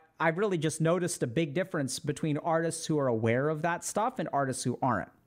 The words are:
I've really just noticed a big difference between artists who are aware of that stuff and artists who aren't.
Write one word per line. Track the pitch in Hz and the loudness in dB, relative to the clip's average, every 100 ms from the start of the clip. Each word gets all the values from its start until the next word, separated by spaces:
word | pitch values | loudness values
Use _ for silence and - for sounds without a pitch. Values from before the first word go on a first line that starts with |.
| _ - | _ -2
I've | 165 165 | 0 2
really | 214 180 | 0 0
just | 156 - | -2 0
noticed | 160 180 175 - | 2 2 0 -2
a | 127 | -4
big | 117 165 | -2 -2
difference | 143 185 165 131 - | -2 -2 -2 -4 -4
between | 147 147 160 143 | -6 -2 -2 0
artists | - 165 165 - - | 0 0 0 -2 -2
who | 151 | 2
are | 135 | 2
aware | 113 113 120 147 | 2 4 4 2
of | 156 | 0
that | 170 170 | 0 -2
stuff | - - 226 254 | -2 0 0 -2
and | 165 | -2
artists | 139 135 127 | 0 0 0
who | 123 123 | -2 0
aren't. | 131 104 - - | 2 0 -2 -10